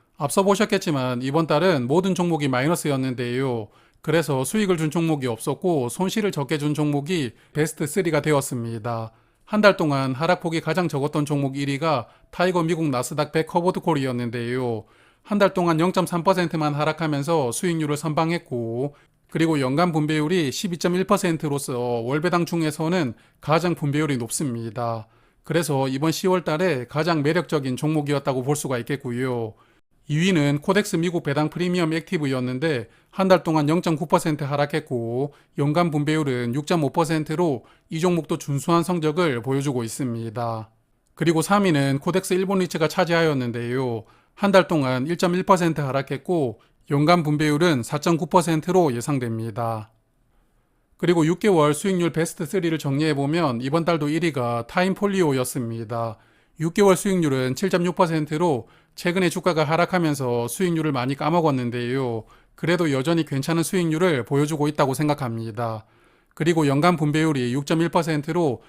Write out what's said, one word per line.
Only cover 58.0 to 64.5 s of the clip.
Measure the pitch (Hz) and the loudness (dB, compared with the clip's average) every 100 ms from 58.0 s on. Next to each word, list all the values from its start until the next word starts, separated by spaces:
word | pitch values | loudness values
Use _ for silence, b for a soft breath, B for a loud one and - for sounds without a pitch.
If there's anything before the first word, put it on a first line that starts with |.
| 180 160 151 156 175 131 - b b | 0 0 -2 0 0 0 -4 b b
최근에 | - 175 175 180 | -6 -2 0 0
주가가 | 170 180 160 | 0 0 0
하락하면서 | 147 160 170 185 160 143 127 120 120 | 2 2 2 2 0 0 0 -2 -2
수익률을 | - 190 165 156 | -2 0 0 0
많이 | 135 123 139 | 0 -2 -2
까먹었는데요. | 151 175 160 135 120 123 120 131 127 113 - b b _ | 0 2 2 2 -2 -4 -4 -2 -2 -4 -8 b b _
그래도 | - 175 170 | 0 2 2
여전히 | 135 131 170 156 | 0 2 0 0
괜찮은 | 139 131 165 | -2 0 0
수익률을 | 160 190 170 156 185 143 113 | 0 0 0 2 2 2 0
보여주고 | 139 147 | 0 2